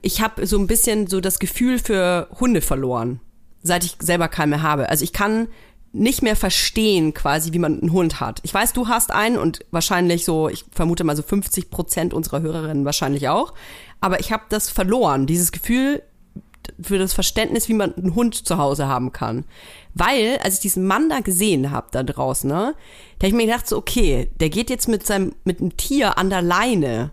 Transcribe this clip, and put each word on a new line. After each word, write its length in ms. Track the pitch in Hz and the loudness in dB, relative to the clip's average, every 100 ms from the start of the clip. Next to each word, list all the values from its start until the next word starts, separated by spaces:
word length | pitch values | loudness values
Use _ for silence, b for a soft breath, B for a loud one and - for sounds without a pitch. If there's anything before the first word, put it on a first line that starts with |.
ich 180 | - - | -2 0
hab 180 | 220 - | -2 -2
so 140 | 190 208 | 0 2
ein 80 | 190 | 2
bisschen 400 | 226 233 214 190 | 2 2 0 0
so 140 | 190 | -2
das 180 | 185 - | -2 -2
Gefühl 400 | 190 - 247 247 | -4 0 0 0
für 500 | - 196 180 175 - - | 0 2 2 0 -4 -2
Hunde 200 | 247 202 | 2 2
verloren, 600 | - 135 131 123 117 123 - - - - | 2 -2 0 -2 -2 -6 -12 -20 -20 -8
seit 220 | 165 175 | -2 0
ich 120 | 175 - | -2 -4
selber 280 | 165 175 165 | 0 2 0
keinen 220 | - 151 | 0 0
mehr 120 | 147 | 2
habe. 260 | 156 147 127 | 0 0 0
Also 160 | - | 0
ich 80 | 170 | -2
kann 360 | - 208 220 226 B B B - | 0 0 0 -2 B B B -12
nicht 300 | - 226 - | 0 2 4
mehr 140 | 233 214 | 2 2
verstehen 800 | 190 - - - 220 190 156 | 2 0 0 2 4 4 2
quasi, 380 | - 147 151 165 | 0 0 0 0
wie 40 | 170 | 0
man 220 | 160 156 | 0 0
einen 120 | - | 2
Hund 280 | 180 170 143 | 2 2 0
hat. 200 | 123 113 | -6 -6
Ich 100 | - | -4
weiß, 220 | 196 233 | 0 0
du 140 | - 233 | 0 0
hast 220 | 240 - | 0 0
einen 280 | - 220 240 | 2 2 2
und 260 | 165 - - | 0 -2 -6
wahrscheinlich 540 | 170 - 185 175 170 - | -2 0 2 2 2 0
so, 220 | 160 156 | 0 0
ich 180 | - - | -4 -8
vermute 320 | - 170 170 | -2 0 2
mal 140 | 165 147 | 0 0
so 60 | |
fünfzig 480 | - 202 - - - | 0 -2 0 -4 -4
Prozent 420 | - 170 - 170 | -6 -4 -2 -2
unserer 300 | - 160 139 | -2 -4 -4
Hörerinnen 420 | 160 165 156 147 | -4 -4 -4 -2
wahrscheinlich 440 | 139 147 139 143 135 | 0 0 0 0 0
auch. 260 | 180 339 B B B B B | 0 -2 B B B B B
Aber 200 | 190 185 | -2 -2
ich 100 | - | -2
hab 200 | 220 - | -4 -2
das 180 | 208 - | -4 -2
verloren, 580 | - 185 247 190 135 135 | 0 2 2 2 2 2
dieses 240 | 170 170 | 2 0
Gefühl 520 | - - 240 269 294 - _ - - - - - - | -2 -2 0 2 -2 -6 _ -20 -20 -20 -18 -18 -14
für 160 | 170 196 | -2 0
das 160 | 190 | 0
Verständnis, 540 | - 180 - 226 226 226 | 0 0 0 0 0 0
wie 40 | |
man 200 | 220 190 | 0 0
einen 200 | - 180 | -2 -2
Hund 200 | 175 240 | 2 0
zu 240 | - - - | 0 -2 0
Hause 280 | 139 143 139 | 0 0 0
haben 260 | 127 127 | -2 -4
kann. 320 | - 113 117 - B B B B | -4 -4 -4 -8 B B B B
Weil, 440 | - 196 269 220 277 | 0 2 4 2 0
als 140 | - 185 | 0 -2
ich 40 | |
diesen 260 | 196 190 190 | -2 0 0
Mann 220 | 202 311 | 2 2
da 120 | 302 | 0
gesehen 500 | 196 180 214 156 135 | -2 0 2 2 0
hab 200 | 147 - | -4 -4
da 100 | 127 | -4
draußen, 460 | 131 139 131 127 135 | -4 -2 -2 -2 -2
ne, 260 | 156 233 311 B B B B | -2 -2 -4 B B B B
da 60 | |
hab 40 | 190 | 2
ich 60 | |
mir 120 | 233 220 | 2 2
gedacht, 200 | 240 - | 0 -2
so, 120 | - | -4
okay, 520 | - 143 170 127 - - | -2 2 4 4 0 0
der 120 | 160 | 0
geht 180 | 175 233 | 0 -2
jetzt 200 | 247 - | -2 0
mit 180 | 214 - | 0 0
seinem, 260 | 202 185 - | 0 0 -2
mit 160 | - 175 | -4 -2
einem 160 | 185 - | -4 -4
Tier 400 | - 277 214 - | -2 0 2 2
an 100 | 190 | 0
der 140 | 190 | 0
Leine 680 | 175 180 240 208 139 110 139 | 2 2 2 2 0 -2 -4